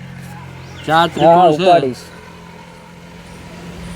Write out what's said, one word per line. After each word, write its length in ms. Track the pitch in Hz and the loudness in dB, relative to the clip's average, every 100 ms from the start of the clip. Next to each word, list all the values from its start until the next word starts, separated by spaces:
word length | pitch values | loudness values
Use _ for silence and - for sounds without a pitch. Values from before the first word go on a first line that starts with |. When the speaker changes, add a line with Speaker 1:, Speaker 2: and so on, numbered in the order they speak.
| - - - - - - - - - | -10 -18 -18 -18 -18 -18 -20 -14 -2
Speaker 1:
ચાર 120 | 160 | 0
Speaker 2:
હા, 100 | 170 | 0
Speaker 1:
ત્રિકોણ 480 | - 156 170 180 151 | 2 4 6 4 4
છે. 60 | |
Speaker 2:
ઉપાડીશ. 340 | 185 170 131 120 - - - - - - - - - - - - - - - 170 175 175 175 | 4 4 2 -6 -14 -20 -20 -20 -20 -20 -20 -20 -20 -20 -20 -20 -20 -20 -18 -18 -16 -16 -14